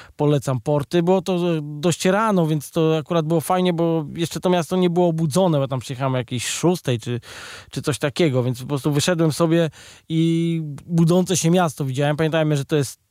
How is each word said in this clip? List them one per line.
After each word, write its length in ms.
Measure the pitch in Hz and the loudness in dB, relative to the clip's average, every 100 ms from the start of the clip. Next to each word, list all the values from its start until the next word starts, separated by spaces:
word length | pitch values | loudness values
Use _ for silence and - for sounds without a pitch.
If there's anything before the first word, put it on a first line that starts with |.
| - - | -12 -2
polecam 440 | 147 147 139 131 | 2 2 0 -4
porty. 440 | 156 147 - 175 | 0 -2 0 0
Było 180 | 170 190 | 2 2
to, 120 | 185 175 | 0 -2
e, 240 | 175 160 | 0 -2
dość 440 | 147 147 170 - 185 | -4 -2 -2 0 2
rano, 420 | 196 220 190 160 | 2 2 2 2
więc 240 | 156 - | 0 -2
to 260 | 170 160 160 | 0 2 0
akurat 200 | 139 175 | 0 -2
było 240 | 156 165 | 0 0
fajnie, 320 | - 185 180 | 0 0 2
bo 320 | 165 170 160 143 139 | 0 0 0 -4 -6
jeszcze 240 | 165 160 | -6 -2
to 100 | 185 | 0
miasto 260 | 180 151 185 | 0 0 0
nie 140 | 180 | 2
było 180 | 170 175 | 2 2
obudzone, 520 | 160 160 131 190 147 | 2 0 2 2 2
bo 80 | 135 | 0
tam 120 | 135 | -4
przyjechałem 360 | - 123 135 127 | -6 -4 -2 -2
o 20 | |
jakiejś 300 | 117 120 - | -4 -6 -6
szóstej 520 | - 165 180 - 120 | -2 0 0 -2 -4
czy, 200 | - 117 - - - - - | -4 -8 -8 -18 -18 -18 -12
czy 100 | - | -8
coś 180 | 127 139 | -4 -2
takiego, 440 | 147 - 170 127 | -2 0 2 2
więc 180 | 123 123 | 0 -4
po 60 | 127 | -6
prostu 240 | 143 156 | -4 0
wyszedłem 400 | 143 185 170 160 | 0 0 2 0
sobie 380 | - 165 165 160 - - - - | 2 2 2 0 -4 -20 -18 -6
i 520 | 160 165 165 165 165 151 139 - | 0 2 0 0 -2 -6 -10 -2
budzące 520 | 170 165 180 180 185 | 2 4 4 2 2
się 120 | 165 | 2
miasto 360 | 180 170 - 135 | 2 2 -2 -4
widziałem. 320 | 127 143 147 | 0 0 0
Pamiętajmy, 400 | 160 160 151 143 | 0 2 2 0
że 80 | 135 | 0
to 100 | 151 | -2
jest 240 | 131 - _ | -2 -6 _